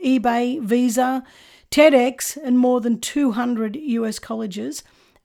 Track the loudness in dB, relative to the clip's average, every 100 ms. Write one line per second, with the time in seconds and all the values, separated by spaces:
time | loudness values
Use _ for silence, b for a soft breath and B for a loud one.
0 | 0 0 0 0 -2 -4 -2 0 2 0
1 | 0 -2 -8 b b b b 6 6 6
2 | 2 -2 -8 -8 0 2 4 2 0 -4
3 | -4 0 0 0 -2 -2 -4 -6 -4 -4
4 | -4 -6 -10 -8 -8 -8 -10 -10 -16 b
5 | b b